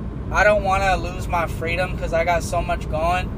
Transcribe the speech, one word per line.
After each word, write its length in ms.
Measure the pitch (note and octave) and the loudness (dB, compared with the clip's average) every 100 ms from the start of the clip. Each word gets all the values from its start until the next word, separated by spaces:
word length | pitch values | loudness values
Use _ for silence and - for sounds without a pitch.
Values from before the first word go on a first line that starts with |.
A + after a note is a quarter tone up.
| - - - | -8 -8 -2
I 120 | E3 | 4
don't 200 | G3+ G#3 | 4 4
wanna 340 | F#3+ F#3+ G3 F3+ | 2 2 2 2
lose 300 | E3+ D#3+ - | 0 -4 -2
my 180 | F3 D#3+ | -2 -2
freedom 520 | - D#3+ E3+ F3+ F3 | -2 -2 -2 -2 -2
'cause 140 | F3 | -2
I 120 | E3 | 0
got 180 | E3+ E3+ | 2 0
so 200 | E3 F3 | 0 -2
much 280 | E3+ E3 - | -2 -2 -2
going. 400 | D#3 E3 F3+ F3+ | -2 0 0 -2